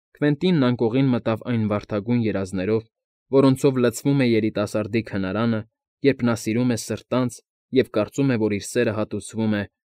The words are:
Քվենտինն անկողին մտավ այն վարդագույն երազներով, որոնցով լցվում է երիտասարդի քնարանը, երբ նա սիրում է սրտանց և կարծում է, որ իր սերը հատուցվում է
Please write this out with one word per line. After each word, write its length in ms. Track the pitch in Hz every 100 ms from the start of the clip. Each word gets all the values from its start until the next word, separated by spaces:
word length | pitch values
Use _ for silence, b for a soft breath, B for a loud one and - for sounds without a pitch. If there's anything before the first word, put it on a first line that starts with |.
| _
Քվենտինն 580 | - 147 147 180 170 123
անկողին 440 | 120 117 123 139
մտավ 340 | 120 - 110 -
այն 200 | 117 107
վարդագույն 540 | 104 - 104 104 120
երազներով, 580 | 110 98 95 98 95 113 - _ _ _ -
որոնցով 460 | 135 135 131 143 131
լցվում 420 | 120 - 139 139
է 60 | 123
երիտասարդի 760 | 110 107 104 104 110 104 113
քնարանը, 560 | 110 101 95 101 117 110 107 _ _ _
երբ 200 | 139 135
նա 100 | 120
սիրում 360 | 113 - 110 127
է 80 | 113
սրտանց 560 | - 107 - 123 127 - _ _ _
և 180 | 127 117
կարծում 400 | 107 101 - 139
է, 60 | 120
որ 200 | 107 101
իր 80 | -
սերը 280 | 123 113 107
հատուցվում 580 | 107 104 - 107 110
է 80 | 104 98 _ _